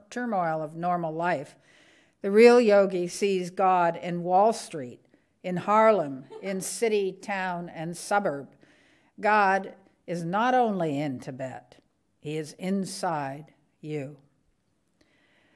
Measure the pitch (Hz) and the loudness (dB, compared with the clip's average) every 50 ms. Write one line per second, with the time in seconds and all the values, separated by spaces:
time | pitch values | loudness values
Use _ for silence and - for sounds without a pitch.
0 | _ - - 240 247 233 214 185 170 160 160 160 156 151 165 165 175 180 175 175 | _ -12 -10 -8 -6 -4 -2 -2 -2 -2 -2 -4 -6 -8 -8 -6 -4 -2 -2 -2
1 | 165 160 156 160 175 180 170 135 147 - - _ _ _ _ _ _ _ _ _ | -2 -4 -4 -4 -2 -2 -2 -4 -6 -12 -18 _ _ _ _ _ _ _ _ _
2 | _ _ _ - - - 196 214 233 240 240 247 240 208 202 202 196 196 190 175 | _ _ _ -8 -4 2 6 8 10 10 10 8 6 6 6 6 6 4 0 -2
3 | 180 175 - - 208 202 190 185 180 175 185 - 190 185 185 180 175 170 165 - | -4 -4 -4 -2 -2 0 0 0 -2 -4 -2 0 2 2 4 4 2 2 0 -2
4 | - 180 175 175 170 180 185 190 208 226 220 220 - - - 151 127 123 110 - | -6 -6 -6 -4 -2 2 4 4 4 4 2 0 -8 -12 -12 -12 -12 -12 -14 -20
5 | _ _ _ _ _ _ _ _ - 185 180 175 - 208 208 220 220 220 214 190 | _ _ _ _ _ _ _ _ -8 -6 -6 -4 0 2 4 6 6 6 6 4
6 | 151 143 139 131 - - - - 185 196 190 190 175 - - - 233 226 214 202 | 2 -2 -6 -12 -14 -18 -18 -12 -10 -8 -8 -6 -6 -8 -6 -2 -2 0 0 0
7 | 196 190 185 190 - - 202 190 185 185 180 175 175 170 - 165 160 170 175 - | -2 -2 -6 -8 -10 -8 -6 -6 -4 -6 -6 -8 -10 -12 -10 -10 -10 -10 -10 -10
8 | - - 208 202 202 175 143 139 131 - - _ _ _ _ _ _ _ _ _ | -6 -2 -2 0 0 -2 -4 -6 -10 -14 -20 _ _ _ _ _ _ _ _ _
9 | _ _ _ - 196 208 214 214 202 190 190 196 190 - - - _ _ _ _ | _ _ _ -4 0 2 4 4 4 4 2 0 -2 -6 -16 -20 _ _ _ _
10 | - - 170 175 165 170 180 208 233 254 254 254 240 220 202 185 165 156 139 143 | -10 -8 -8 -6 -6 -4 -2 0 0 2 2 2 2 2 0 -2 -2 -2 -2 -2
11 | 151 147 127 117 - - 131 123 135 131 117 - - _ - _ _ _ _ _ | -4 -4 -6 -8 -10 -12 -12 -10 -10 -12 -12 -16 -20 _ -20 _ _ _ _ _
12 | _ _ _ _ - 147 151 156 151 147 - - 185 185 196 196 185 - - - | _ _ _ _ -12 -8 -8 -8 -8 -10 -12 -8 -4 -4 -2 -2 -4 -6 -8 -6
13 | - 180 160 147 139 135 139 151 156 - _ _ _ _ _ _ - 151 151 147 | -4 -4 -4 -4 -4 -6 -10 -12 -16 -20 _ _ _ _ _ _ -12 -8 -8 -8
14 | 135 143 147 - _ _ _ _ _ _ _ _ _ _ _ _ _ _ _ _ | -8 -10 -14 -18 _ _ _ _ _ _ _ _ _ _ _ _ _ _ _ _
15 | _ _ _ _ _ _ _ _ _ _ _ | _ _ _ _ _ _ _ _ _ _ _